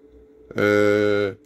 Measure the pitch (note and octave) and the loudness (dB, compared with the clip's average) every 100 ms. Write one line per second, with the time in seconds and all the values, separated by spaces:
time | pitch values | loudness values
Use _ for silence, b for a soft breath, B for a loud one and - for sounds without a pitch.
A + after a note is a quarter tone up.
0 | - - - - - A2 G#2 G#2 G#2 G#2 | -20 -20 -20 -20 -12 -2 0 2 2 2
1 | G#2 G2+ G2+ G2+ | 0 -2 -4 -8